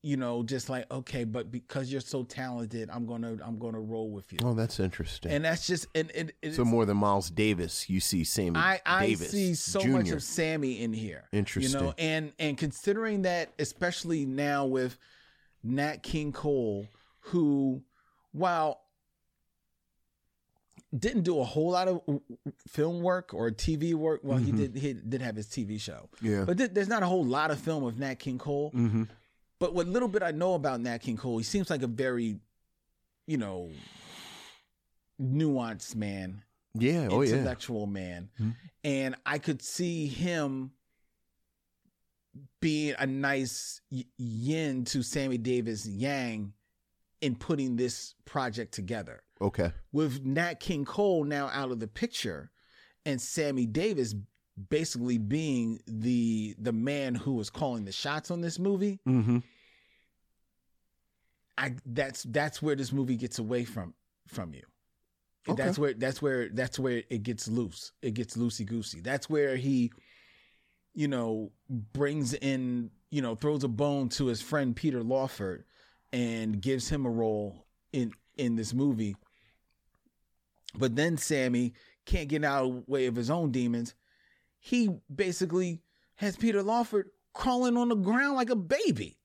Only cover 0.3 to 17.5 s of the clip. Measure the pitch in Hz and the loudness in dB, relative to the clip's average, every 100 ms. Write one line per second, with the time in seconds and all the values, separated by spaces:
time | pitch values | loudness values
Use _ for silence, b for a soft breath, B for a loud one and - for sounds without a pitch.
0.3 | 120 117 131 - 127 - 131 123 131 113 | -2 -2 -4 -4 -6 -6 -8 -6 -4 -2
1.3 | 117 110 123 - 139 127 135 - 139 123 | -4 -6 -10 -6 -6 -4 -6 -4 -6 -4
2.3 | - 127 120 113 117 110 113 117 117 117 | -6 -6 -6 -6 -6 -6 -6 -6 -6 -6
3.3 | 113 113 113 117 113 107 113 110 101 - | -6 -8 -6 -6 -6 -6 -4 -4 -8 -8
4.3 | 85 120 113 110 - 95 - 82 - 165 | -2 0 2 0 0 -2 0 -8 -6 -2
5.3 | 147 160 165 - 175 - 160 160 160 160 | 0 2 0 0 -2 -2 -2 -2 -4 -6
6.3 | - 156 156 120 117 104 101 104 98 82 | -6 -4 2 4 6 6 6 6 4 2
7.3 | 85 107 92 82 - - 95 - 90 82 | 2 4 4 0 -4 0 2 4 2 2
8.3 | - 90 85 180 190 - 185 208 202 170 | 2 2 4 4 2 2 4 4 2 0
9.3 | 202 185 165 - 196 - 123 - 151 - | 2 2 0 0 2 4 4 4 0 -2
10.3 | - 160 160 135 113 117 110 107 78 - | 0 0 0 -2 -2 -4 -4 -6 -8 -2
11.3 | 104 98 - 131 - 82 78 160 156 151 | 0 0 0 0 2 0 0 0 0 -2
12.3 | - 156 139 156 - - 208 226 208 185 | -2 -2 0 -2 0 0 0 0 2 2
13.3 | 175 160 - 151 - 180 175 165 160 135 | 2 -2 -4 -4 0 -2 -2 -2 0 0
14.3 | 131 143 143 139 131 127 127 b b b | 0 2 2 2 2 0 -4 b b b
15.3 | b b b 110 131 147 143 - 160 147 | b b b -4 0 -2 -4 -4 -2 -2
16.3 | - 151 139 113 101 104 b b b - | -2 0 2 2 -2 -6 b b b -2
17.3 | 175 151 | 2 4